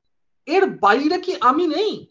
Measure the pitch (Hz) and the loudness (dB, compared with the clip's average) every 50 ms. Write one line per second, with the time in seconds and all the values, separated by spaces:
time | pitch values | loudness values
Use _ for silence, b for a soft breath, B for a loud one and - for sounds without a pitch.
0 | _ _ _ _ _ _ _ _ _ - 311 381 381 - - 156 - 196 208 269 | _ _ _ _ _ _ _ _ _ -2 0 2 2 2 0 0 2 2 2 2
1 | 285 302 349 370 359 - 349 - 220 240 269 311 359 330 285 311 427 427 285 165 | 2 0 -2 -2 -4 -6 -4 0 0 0 2 2 0 -2 -2 -2 -2 -4 -4 -8
2 | - - | -12 -18